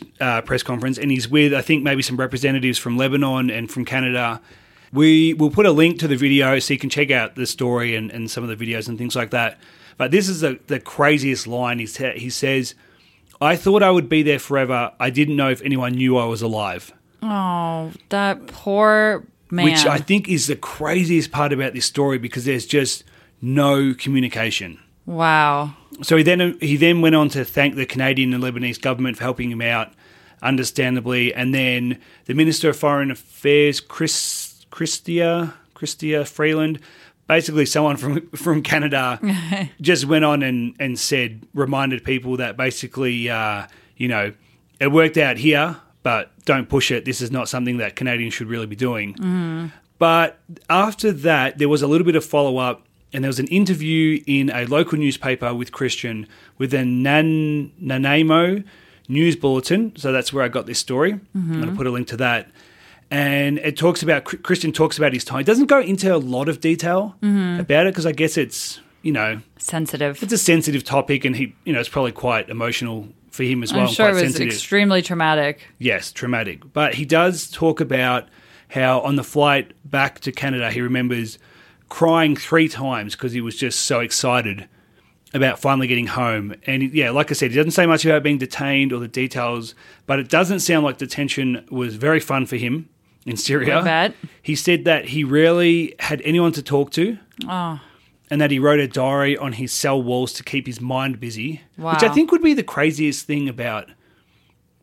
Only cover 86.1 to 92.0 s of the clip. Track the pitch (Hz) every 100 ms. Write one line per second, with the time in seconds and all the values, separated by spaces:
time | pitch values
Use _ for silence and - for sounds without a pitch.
86.1 | - 123 110 104 98 - 135 135 151 127
87.1 | 131 151 143 127 123 156 160 175 160 156
88.1 | 151 143 143 127 - 139 139 139 123 120
89.1 | 127 131 127 120 120 113 - - - -
90.1 | 127 131 165 180 190 - 160 147 135 131
91.1 | - 139 - 131 123 - 127 123 107